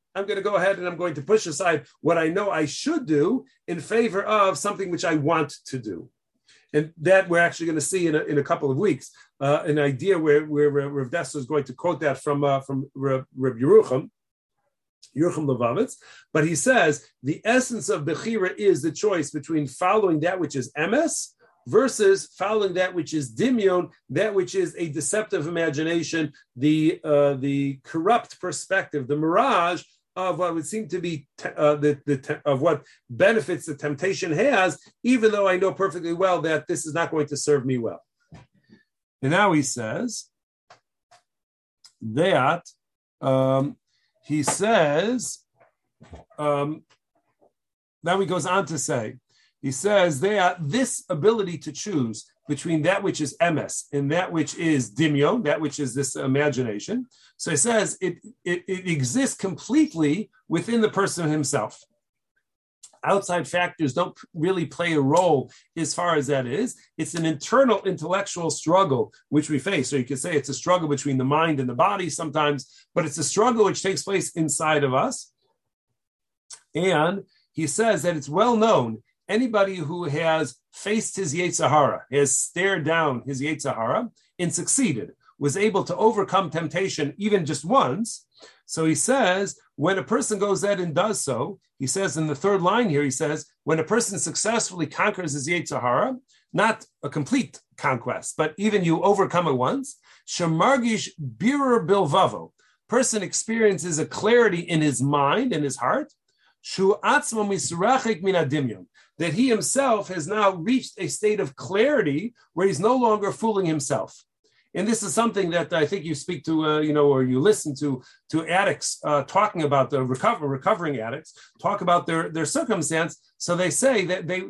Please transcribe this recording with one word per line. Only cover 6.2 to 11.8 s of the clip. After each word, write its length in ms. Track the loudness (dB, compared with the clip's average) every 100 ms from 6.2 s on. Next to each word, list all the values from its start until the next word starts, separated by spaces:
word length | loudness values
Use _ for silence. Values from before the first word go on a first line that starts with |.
| _ _ _ _ _
And 200 | -2 -2 -2
that 280 | 4 4 4
we're 120 | 2
actually 260 | 2 0 -4
gonna 140 | -2
see 260 | -2 0 0
in 80 |
a, 80 | 0
in 160 | 0 0
a 60 |
couple 260 | 0 -2 0
of 60 | 0
weeks, 340 | 0 0 -6 -20 _ _
uh, 220 | 0 0 2
an 140 | 2
idea 360 | 0 0 0 2
where, 280 | 4 4 4
where, 240 | 2 2
where 180 | 2 -2
Rav 220 | -4 -4
Dessler 260 | -4 -4 -8
is 100 | -4
going 180 | -2
to 80 | -2
quote 260 | -4